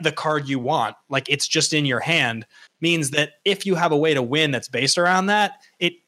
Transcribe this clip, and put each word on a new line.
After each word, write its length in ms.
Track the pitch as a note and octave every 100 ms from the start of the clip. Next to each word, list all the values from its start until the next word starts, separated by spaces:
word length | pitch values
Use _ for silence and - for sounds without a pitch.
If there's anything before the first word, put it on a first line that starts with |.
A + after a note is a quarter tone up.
the 100 | D#3+
card 360 | D3 D#3+ D3+ C#3
you 100 | C3+
want, 380 | B2 D3+ A2 - -
like, 180 | C3+ C3
it's 180 | C#3+ -
just 260 | D#3+ D3+
in 120 | D#3 C#3+
your 140 | A#2+
hand, 460 | C#3+ E3 B2+ A2+ - - - -
means 320 | D#3+ E3+ C#3+
that 220 | D3 D3+ -
if 220 | - G3 G3
you 100 | F3
have 160 | E3+
a 60 | D3+
way 160 | D#3+
to 80 | C#3+
win 280 | A#2+ C#3+ D#3
that's 180 | B2 -
based 280 | A#2+ C#3+ F3+
around 300 | F3 F#3 F#3+
that, 260 | G#3 G3+ - _ -
it 140 | F3 F3